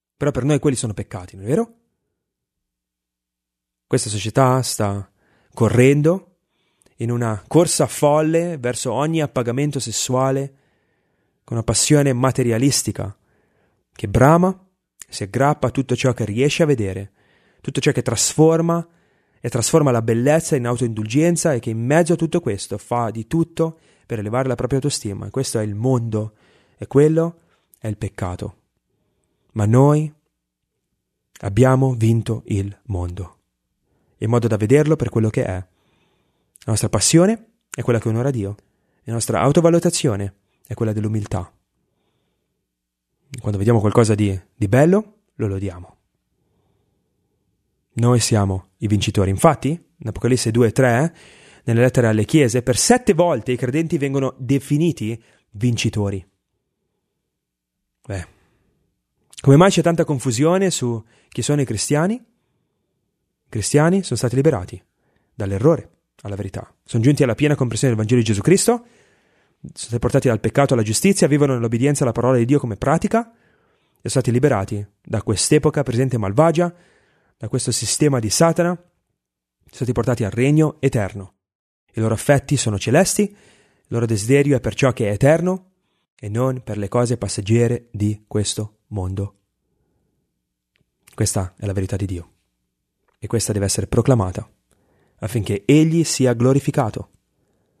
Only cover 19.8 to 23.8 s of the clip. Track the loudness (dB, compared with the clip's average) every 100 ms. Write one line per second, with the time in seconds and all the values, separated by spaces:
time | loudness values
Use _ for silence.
19.8 | 4 2 2 0 2 2 2 -2 -2 -2
20.8 | -2 -4 -2 0 2 2 0 -2 -4 -4
21.8 | 2 2 4 2 0 -2 -2 -6 -6 -10
22.8 | -6 -4 -4 -6 -4 -2 -2 -2 -4 -4